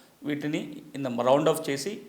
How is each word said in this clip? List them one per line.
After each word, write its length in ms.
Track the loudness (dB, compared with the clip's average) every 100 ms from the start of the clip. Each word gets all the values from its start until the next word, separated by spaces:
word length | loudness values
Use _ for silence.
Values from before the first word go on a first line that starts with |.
| -20 _
వీటిని 580 | -6 -4 -4 -4 -6 -14 -12 -6
in 60 |
the 220 | -4 0
round 220 | 4 6 6
off 220 | 2 0
చేసి 300 | -4 -4 -8